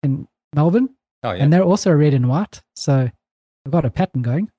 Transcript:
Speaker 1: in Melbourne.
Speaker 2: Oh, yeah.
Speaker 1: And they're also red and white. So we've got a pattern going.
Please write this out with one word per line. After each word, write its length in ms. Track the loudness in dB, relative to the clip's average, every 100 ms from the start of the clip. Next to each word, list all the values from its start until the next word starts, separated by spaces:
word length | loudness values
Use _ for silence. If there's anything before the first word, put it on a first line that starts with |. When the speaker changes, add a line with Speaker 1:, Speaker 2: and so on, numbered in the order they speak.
Speaker 1:
in 240 | -2 -4 -8 _ _
Melbourne. 360 | -2 0 2 -2 _ _ _
Speaker 2:
Oh, 80 | -8
yeah. 120 | 0
Speaker 1:
And 80 | 2
they're 120 | 4
also 280 | 2 0 2
red 220 | 2 2
and 160 | 2 0
white. 320 | -2 -4 -10 _ -12
So 340 | -2 0 0 -6 _ _ _ _ -4
we've 60 |
got 140 | -2 -2
a 40 |
pattern 320 | -2 -4 -2
going. 300 | -2 -2 -4